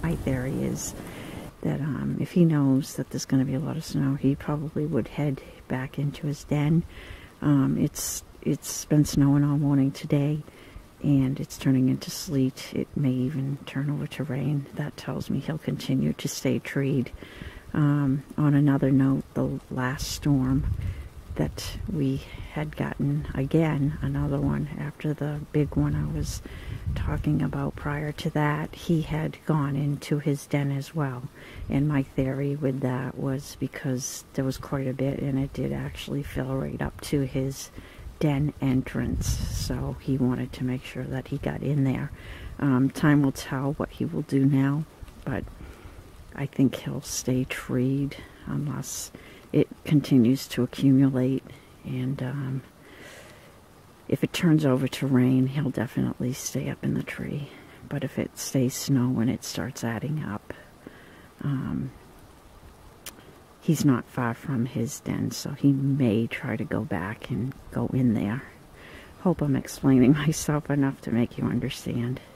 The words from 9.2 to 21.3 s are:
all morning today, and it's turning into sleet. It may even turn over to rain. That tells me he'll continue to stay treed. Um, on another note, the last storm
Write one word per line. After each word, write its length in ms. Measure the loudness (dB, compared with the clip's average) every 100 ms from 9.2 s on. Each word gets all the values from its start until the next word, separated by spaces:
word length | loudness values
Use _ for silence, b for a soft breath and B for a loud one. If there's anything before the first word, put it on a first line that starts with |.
| 6 6
all 140 | 4 4
morning 320 | 4 4 4
today, 540 | 0 0 2 2 0 -6 B B B B -4
and 380 | 4 4 4 0
it's 180 | -6 -2
turning 320 | 2 4 4
into 220 | 2 -4
sleet. 580 | -10 -2 2 0 0 -8 -4
It 120 | -4 0
may 140 | 2
even 480 | 2 0 0 -4 -4 -6
turn 240 | -4 -2
over 160 | -2 -4
to 180 | -6
rain. 440 | -4 -2 0 0 -4 -6
That 200 | -8 -6
tells 340 | -8 -6 -2
me 80 | -4
he'll 180 | -2 -4
continue 560 | -4 -4 0 2 2
to 140 | 0 -4
stay 320 | -2 0 0
treed. 520 | -2 -2 0 0 -2 -6 B B B B B
Um, 480 | 2 4 4 2 0 -2 0
on 160 | 4
another 380 | 6 6 6 6
note, 320 | 6 6 2 -2
the 260 | -2 -2 -2 -6
last 400 | -4 -2 -2 -6
storm 640 | -2 2 4 4 2 2 B B B B B -12